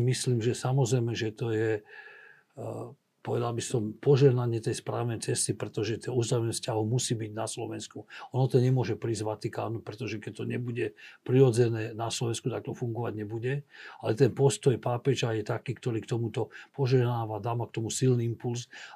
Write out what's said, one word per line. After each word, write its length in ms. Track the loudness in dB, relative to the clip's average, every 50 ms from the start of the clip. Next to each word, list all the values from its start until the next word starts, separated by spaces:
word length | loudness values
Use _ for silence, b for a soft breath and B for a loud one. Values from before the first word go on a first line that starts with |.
| 4
myslím, 400 | 2 2 2 2 2 2 2 2
že 80 | 0
samozrejme, 640 | 0 0 0 2 2 4 4 4 4 2 2 0 -2
že 160 | -2 -2 -4
to 160 | -4 -4 -2 -2
je, 320 | 0 2 2 2 0 -2
e, 840 | -4 -10 -18 -20 -20 -20 -20 -20 -20 -20 -20 _ _ _ _ -12 -10 -10 -8 -10 -12 -12 -14 -20 _ _ _ _
povedal 320 | -4 -2 0 0 0 0
by 80 | -2 -4
som, 300 | -2 -2 0 0 0 -2 -4 0
požehnanie 640 | 4 6 8 8 8 8 8 6 2 0 0 0 -2
tej 160 | -2 -4 -4
správnej 400 | -4 -4 -4 -2 -2 -2 -4 -4
cesty, 320 | -2 -2 -2 0 0 -2
pretože 560 | -2 -4 -6 -6 -4 -4 -2 -2 -2 -4 -4 -2
to 80 | 0
uzdravenie 400 | 0 2 2 0 0 0 0 -2
vzťahov 320 | -4 -4 -4 -2 -2 0 0
musí 240 | 0 0 0 -2
byť 180 | -2 -4 -4 -6 -6
na 80 | -6 -6
Slovensku. 640 | -6 -6 -6 -8 -6 -8 -8 -10 -12 -14 -16 -16 B B B B B
Ono 160 | 0 0 2 4
to 80 | 4
nemôže 400 | 4 4 4 4 2 0 0 -2
prísť 260 | -4 -4 -4 -4 -2 -2
z 40 | -4
Vatikánu, 500 | -4 -4 -6 -8 -6 -6 -6 -6 -6 -8 -8
pretože 320 | -12 -10 -8 -8 -8 -8
keď 160 | -8 -10 -10 -10 -8
to 40 | -6 -6
nebude 480 | -4 -4 -4 -6 -4 -4 -4 -6 B B B B B B
prirodzené 720 | _ 4 6 8 8 8 8 6 4 4 2 0 -4 -6
na 160 | -6 -6 -6 -4
Slovensku, 400 | -4 -4 -4 -4 -4 -4 -4 -4
tak 160 | -6 -4 -6
to 80 | -8
fungovať 400 | -8 -6 -6 -4 -4 -4 -4 -4
nebude. 560 | -6 -6 -6 -6 -6 -6 -4 -4 -4 -4 -6 B B B B B B B
Ale 160 | -2 -2 4
ten 160 | 4 4 4
postoj 400 | 6 4 4 4 4 4 2 2 2 2
pápeža 560 | 0 -2 -4 0 0 0 0 2 0 0 0
je 80 | -2 -2
taký, 320 | -2 -4 -4 -4 -8 -8
ktorý 240 | -6 -4 -4 -4 -4
k 100 | -4 -4 -2
tomuto 320 | -2 -2 -2 -2 -4 -4 B B B B B
požehnáva, 720 | _ -2 2 4 4 4 4 2 0 -2 -4 -4 -6 -4 -4
dáva 240 | -2 -2 -2 -4 -4
k 80 | -4 -6
tomu 120 | -4 -4
silný 320 | -2 2 2 4 4 4 2
impuls 480 | -2 -4 -4 -4 -4 -4 -6 -8 B B B B B B